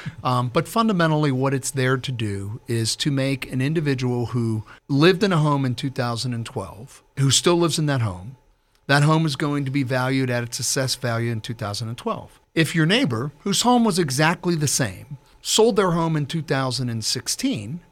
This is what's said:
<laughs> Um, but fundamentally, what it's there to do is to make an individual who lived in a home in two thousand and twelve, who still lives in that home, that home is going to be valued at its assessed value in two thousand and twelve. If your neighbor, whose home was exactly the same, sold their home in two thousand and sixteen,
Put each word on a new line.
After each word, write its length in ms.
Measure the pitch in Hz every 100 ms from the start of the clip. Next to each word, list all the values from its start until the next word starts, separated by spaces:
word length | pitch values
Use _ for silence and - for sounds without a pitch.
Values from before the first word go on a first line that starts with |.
<laughs> 220 | - -
Um, 260 | 131 123 123
but 180 | 165 165
fundamentally, 640 | 226 220 175 165 151 147
what 220 | 127 135
it's 180 | 135 -
there 240 | 135 127
to 160 | 131 131
do 480 | 117 107 98 98 120 -
is 300 | 117 110 -
to 140 | 151
make 380 | 135 135 139 -
an 120 | 131
individual 680 | 135 165 147 131 127 123 117
who 380 | 120 117 110 - - -
lived 340 | 139 170 185
in 80 | 202
a 60 | 165
home 260 | 151 143
in 120 | 131
two 140 | 120 139
thousand 440 | 131 120 117 123
and 120 | 117
twelve, 560 | 110 110 95 92 135 - _ -
who 140 | 135
still 240 | - 175
lives 240 | 170 170 165
in 60 |
that 160 | 147 135
home, 340 | 107 90 104 131 _ _ _ _ -
that 160 | 143
home 220 | 147 160
is 120 | 160 131
going 260 | 151 143
to 80 | 131
be 120 | 143
valued 460 | 127 131 127 135 127
at 140 | 120
its 160 | 120 -
assessed 400 | 120 139 131 -
value 320 | 120 113 117
in 80 | 113
two 140 | -
thousand 340 | 113 104 101 110
and 100 | 117
twelve. 440 | 226 - - _ _
If 220 | 165 160
your 100 | 165
neighbor, 460 | 156 233 196 113 143 -
whose 220 | 202 185
home 240 | 240 247
was 120 | 226 180
exactly 580 | 151 127 156 175 180
the 120 | 165 147
same, 500 | - 110 95 104 139 _ -
sold 360 | - - 226 214
their 140 | 185
home 260 | 165 165 156
in 80 |
two 160 | 139 165
thousand 480 | - 139 131 120 123
and 160 | 113
sixteen, 720 | - 120 - - 277 160 101 170 -